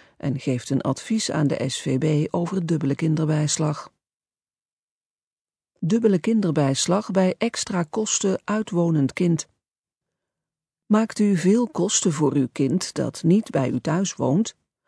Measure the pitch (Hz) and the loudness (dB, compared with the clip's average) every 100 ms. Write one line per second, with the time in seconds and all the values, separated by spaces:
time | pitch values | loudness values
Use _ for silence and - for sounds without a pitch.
0 | - - 139 135 - 123 - 135 - 135 | -20 -8 -6 -4 -2 -4 -2 -2 -2 -4
1 | - 220 - 156 147 - 135 - 143 131 | -2 -4 -2 0 0 0 -4 -4 -2 0
2 | 156 151 156 175 170 190 170 160 139 139 | 0 0 0 -2 -4 -4 -2 -2 -2 -2
3 | 160 156 156 151 151 - 156 151 - _ | 0 0 0 0 0 -2 -2 -4 -10 _
4 | _ _ _ _ _ _ _ _ _ _ | _ _ _ _ _ _ _ _ _ _
5 | _ _ _ _ _ _ _ - 160 226 | _ _ _ _ _ _ _ -6 0 2
6 | 220 185 220 226 180 151 139 139 - 185 | 4 2 2 0 2 2 2 0 0 -2
7 | - 190 185 - 233 - - 190 165 226 | 0 0 2 0 -4 -4 -4 -4 -2 -4
8 | 214 - 196 190 - 214 214 175 170 156 | -2 0 0 -2 -2 -4 -2 0 2 2
9 | 135 - 175 165 - _ _ _ _ _ | 2 2 0 0 -2 _ _ _ _ _
10 | _ _ _ _ _ _ _ _ - 214 | _ _ _ _ _ _ _ _ 0 2
11 | 220 - 208 185 180 226 240 - 175 - | 2 0 2 4 4 4 2 -2 -2 0
12 | 190 156 147 139 127 - 135 175 - 151 | 0 2 2 2 0 0 0 0 -4 -6
13 | 123 - 165 196 - 151 127 123 160 165 | -6 -2 2 4 2 -2 0 -2 -2 -2
14 | 196 - 127 156 226 - _ _ | -2 -2 0 0 0 -6 _ _